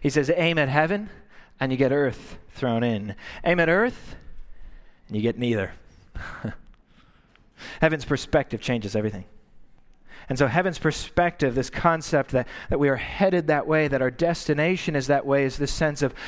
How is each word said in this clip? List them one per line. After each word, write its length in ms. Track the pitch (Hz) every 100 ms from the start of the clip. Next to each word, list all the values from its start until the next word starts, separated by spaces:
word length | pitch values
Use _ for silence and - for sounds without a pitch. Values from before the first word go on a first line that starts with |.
He 80 | 151
says, 200 | 151 139
"Aim 240 | 170 165 165
at 100 | 139
heaven, 400 | 143 160 202 208 - - - - -
and 100 | 135
you 80 | 127
get 140 | 135
earth 460 | 139 139 - - - -
thrown 320 | - 127 113
in. 320 | 120 110 104 101 - -
Aim 160 | - 175
at 80 | 165
earth, 480 | 180 240 247 - - - - - - - - - - -
and 100 | 104
you 60 |
get 160 | 113 110
neither." 340 | 120 113 95 - - - - - - -
<laughs> 120 | - - - - _ _ - _ _ _ _ - - -
Heaven's 240 | 160 156
perspective 560 | 131 143 - 156 135 110
changes 360 | - 120 101 107
everything. 280 | 107 101 90 - - - - - - - - - -
And 100 | 135
so 80 | 139
heaven's 320 | 143 185 160
perspective, 760 | 160 147 - - 175 - 139
this 160 | 123 123
concept 640 | - 175 160 - 151 135
that, 140 | 131 123 - -
that 100 | 156
we 120 | 143
are 60 | 127
headed 500 | - - 190 180 156
that 200 | 151 143
way, 220 | 156 151
that 140 | 135
our 80 | 127
destination 840 | 123 170 165 - 147 160 185 -
is 120 | 151 131
that 180 | 139
way, 200 | 135 139
is 120 | 135 131
this 160 | 143
sense 300 | - 156 147
of 100 | 135 -